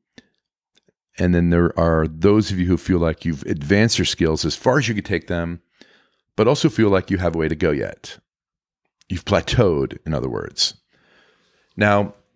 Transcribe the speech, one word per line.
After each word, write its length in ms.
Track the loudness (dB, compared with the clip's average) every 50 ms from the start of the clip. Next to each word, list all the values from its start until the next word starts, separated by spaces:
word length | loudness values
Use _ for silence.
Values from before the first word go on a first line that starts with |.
| _ _ _ -20 -20 _ _ _ _ _ _ _ _ _ _ _ _ _ _ _ _ _ _ -2
And 160 | 0 2 2
then 160 | 2 2 4
there 280 | 4 4 2 2 2 0
are 280 | 0 2 2 2 0
those 420 | -2 -2 0 2 4 4 4 2 0
of 80 | -2
you 80 | -2 0
who 100 | 0 0
feel 220 | 0 0 0 0
like 260 | 0 0 0 -2 -4 -4
you've 200 | -6 -6 -6 -6
advanced 560 | -8 -8 -6 -2 0 2 2 2 2 2 0
your 60 | -2
skills 400 | -2 0 0 0 0 0 0 -2
as 100 | -4 -4
far 240 | -2 0 0 2 2
as 80 | 0
you 80 | -2 -4
could 100 | -6 -4
take 220 | -4 -4 -4 -4
them, 340 | -4 -6 -4 -4 -6 -8 -10 _ _ _ _ -20 -20 _ _ _ _ _ _ _ _ _
but 120 | 0 2
also 220 | 2 2 2 0 0
feel 200 | 2 2 2 4
like 220 | 2 2 0 0
you 80 | -2 -2
have 160 | -2 -2 0
a 20 |
way 100 | 0 -2
to 80 | -2 -2
go 140 | 0 0 0
yet. 480 | 0 -2 -4 -6 -10 -14 -18 -20 -20 -20 _ _ _ _ _ _ _ _ _ _ _ _ _ _ _ _ _ -10
You've 140 | -10 -8 -2
plateaued, 760 | 0 0 0 0 0 0 2 2 2 2 0 -2 -4 -6 -10 -8
in 80 | -6 -4
other 120 | -4 -4
words. 460 | -4 -6 -8 -8 -8 -6 -4 -4 -4 -6 _ _ _ _ _ _ _ _ _ _ _ _ _ _ _ _ _ _ _ _
Now, 380 | 0 2 4 4 2 2 -2 -6 _ _ _ _